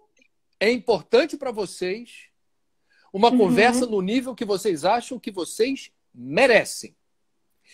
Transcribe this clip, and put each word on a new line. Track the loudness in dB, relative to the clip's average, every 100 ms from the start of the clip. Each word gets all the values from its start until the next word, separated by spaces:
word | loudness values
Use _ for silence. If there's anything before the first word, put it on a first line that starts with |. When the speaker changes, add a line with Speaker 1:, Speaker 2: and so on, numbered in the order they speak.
| _ _ _ _ _ -4
Speaker 1:
é | -2
importante | 0 0 -2 2 2 2 -2
pra | -10
vocês | -8 -8 -6 -8 -8 -12 -20 -20 _ _ _ _ _ _ _ _
uma | 2 4
Speaker 2:
Uhum. | 6
Speaker 1:
conversa | 4 4 4 2 0
no | -2
nível | -2 -2 -4 -6
que | -4
vocês | -2 -2 -2 0
acham | 0 -4 -12
que | -10
vocês | -8 -6 -2 -2 -4 -12 _ _
merecem. | -18 -6 2 4 4 2 -8 -14 _ _ _ _ _ _ _ _